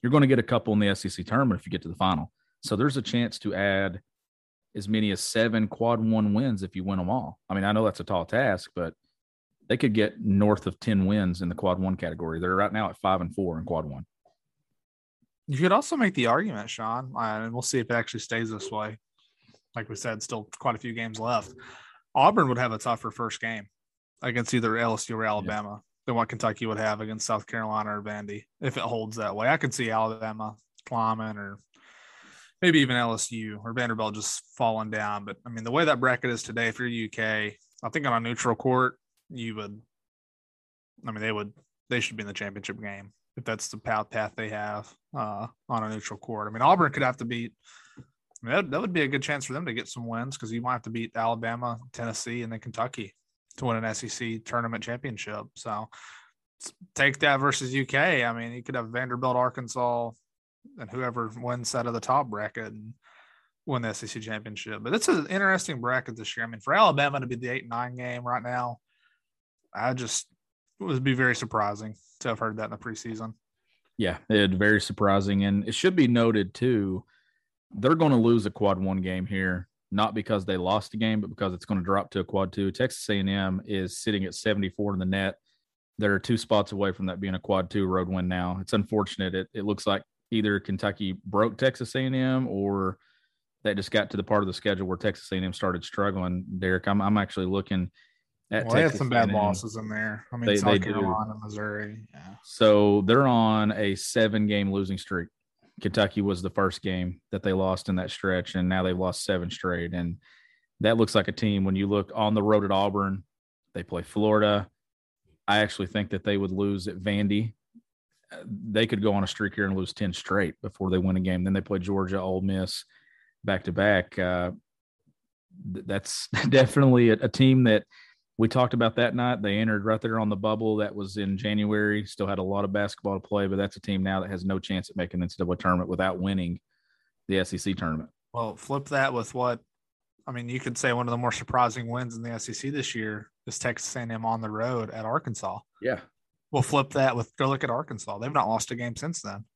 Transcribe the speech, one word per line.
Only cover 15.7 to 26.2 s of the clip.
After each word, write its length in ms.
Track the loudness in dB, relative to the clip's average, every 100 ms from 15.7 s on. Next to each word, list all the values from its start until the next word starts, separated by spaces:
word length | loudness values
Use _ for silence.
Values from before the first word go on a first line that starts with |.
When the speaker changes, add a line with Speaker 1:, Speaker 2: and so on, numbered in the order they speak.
Speaker 2:
also 240 | 4 2 2
make 160 | 2
the 140 | 4 4
argument, 420 | 4 2 -4 -8
Sean, 420 | -6 -4 -4 -6
uh, 60 | -4
and 320 | -2 -2 -4
we'll 100 | -4
see 180 | -2 -2
if 100 | 0
it 40 |
actually 280 | 0 0 -8
stays 300 | -4 -4 -4
this 200 | -6 -6
way. 280 | -6 -6 -10 _ _ _ _ _ _ _ -10
Like 140 | -10
we 60 | -8
said, 260 | -6 -6
still 240 | -6 -8 -8 -4
quite 160 | -4 -2
a 40 |
few 140 | -6
games 260 | -8 -8 -6
left. 340 | -2 -2 -2 -16 -20 -20 -20 -20 _ 4
Auburn 340 | 6 6 2
would 80 | 2
have 140 | 0
a 60 | -2
tougher 340 | -2 -4 -4
first 280 | -6 -6 -4
game 280 | -6 -8 -12 _ _ _ _ _
against 320 | -4 -2 0
either 240 | 2 2 2
L 160 | 2
S 140 | 0 -4
U 80 | -2
or 60 |
Speaker 1:
Yeah. 60 | -2
Speaker 2:
Alabama 500 | -2 -2 -6 -8 -14 _ _ -4
than 100 |
what 140 | -2